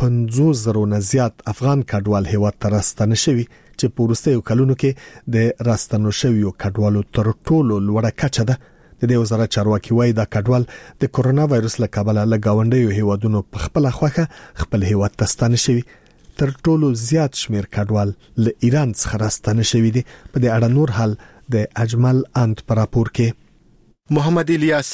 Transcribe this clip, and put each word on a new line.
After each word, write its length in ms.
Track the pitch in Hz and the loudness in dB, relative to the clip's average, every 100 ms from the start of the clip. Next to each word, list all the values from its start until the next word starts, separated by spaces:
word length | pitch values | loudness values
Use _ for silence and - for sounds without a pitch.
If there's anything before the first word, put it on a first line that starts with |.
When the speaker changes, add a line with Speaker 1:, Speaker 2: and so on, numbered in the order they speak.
Speaker 1:
پنځوس 600 | 123 120 113 120 156 135 | 0 2 0 2 2 2
زرو 220 | 110 107 104 | 0 0 0
نه 60 | 104 95 | 0 0
زیات 360 | 131 117 - - | 0 0 -4 -10
افغان 320 | 107 131 143 - | -4 0 0 0
کډوال 400 | 104 101 101 90 | -2 0 0 0
هیواد 260 | 104 104 - | 0 0 0
ته 100 | 107 104 | -2 0
راستانه 420 | - - 107 113 - | -2 -2 0 0 0
شوي، 200 | 120 117 - _ - | 0 -2 -10 _ -4
چې 80 | 123 | -4
په 140 | - 117 | 0 0
وروستیو 400 | 113 156 123 - | 0 0 0 0
کلونو 300 | 120 131 127 | 0 2 2
کې 100 | 135 135 - - - 113 | -2 -4 -10 -16 -4 0
د 320 | 113 - 120 | 0 0 -2
راستنو 460 | 107 - 107 107 - | -2 -2 -2 0 0
شویو 340 | 131 110 101 - | 0 2 0 -2
کډوالو 420 | 101 104 104 104 - - | -6 0 0 0 -2 -2
تر 100 | 110 - - | -2 -2 0
ټولو 280 | 160 131 104 101 | 2 2 0 0
لوړه 240 | 107 113 - | 0 -2 -2
کچه 240 | 139 - 110 | -4 -2 0
ده. 80 | 127 - _ - - | -2 -6 _ -20 -4
د 80 | 120 | 0
دې 80 | 120 | 2
وزارت 280 | 110 113 110 - | 0 0 -2 0
چارواکي 360 | 104 104 - | 0 -2 0
وایي، 200 | 117 120 110 | 0 2 0
دا 40 | 104 110 | -2 -2
کډوال 280 | 104 123 120 - - - | 0 0 -2 -8 -20 -6
د 80 | 135 - | -4 0
کرونا 280 | 127 139 151 | 0 2 2
وایروس 260 | 123 110 - | 2 0 -2
له 60 | 110 107 | -4 -2
کبله 260 | 101 107 107 | 0 0 0
له 80 | 110 107 | 0 0
ګاونډیو 500 | 107 113 127 113 98 | 2 2 2 2 0
هیوادونو 420 | 104 101 110 107 - - | 0 0 0 -2 -4 -8
په 100 | - | -6
خپله 240 | 165 135 - | 0 0 0
خوښه 280 | 151 170 160 - - - | -2 0 -4 -6 -18 -8
خپل 240 | - 110 95 | -4 -2 0
هیواد 220 | 101 101 - | 0 -2 -2
ته 140 | 110 | -4
ستانه 260 | - 117 120 | 0 0 0
شوي. 200 | - 120 - - _ _ - - | 0 0 -2 -12 _ _ -20 -6
تر 140 | 139 135 165 | -4 -2 0
ټولو 220 | 160 147 113 | 2 2 0
زیات 360 | 117 160 147 - | 0 0 0 -4
شمیر 260 | - 107 98 - | -4 -4 -4 -4
کډوال 380 | 104 107 101 98 _ - 110 | -2 0 -2 -4 _ -2 -2
له 80 | - 120 | 0 0
ایران 260 | 143 131 - | 2 0 -2
څخه 180 | - 107 107 | -6 -4 -4
راستانه 420 | - - 110 110 | -4 -2 0 2
شوي 200 | 117 113 120 | 2 2 0
دي. 60 | - - - | -4 -12 -8
په 60 | 135 | -2
دې 100 | 123 113 | 0 2
اړه 120 | 117 135 | 2 2
نور 180 | 151 104 | 0 0
حال 160 | 110 107 - - - 113 | -2 -2 -10 -20 -4 -2
د 120 | 107 - | -2 -2
اجمل 400 | 113 117 127 127 - 127 113 | -2 2 2 2 0 0 0
انت 200 | 107 - | -2 -2
په 80 | 110 | 0
راپور 320 | 107 120 107 - | 0 0 -2 0
کې. 1000 | 117 - _ _ _ _ _ _ - 151 | -2 -2 _ _ _ _ _ _ -2 0
Speaker 2:
محمد 380 | 151 170 160 165 | 2 0 0 0
الیاس 340 | 156 147 135 | 2 0 -2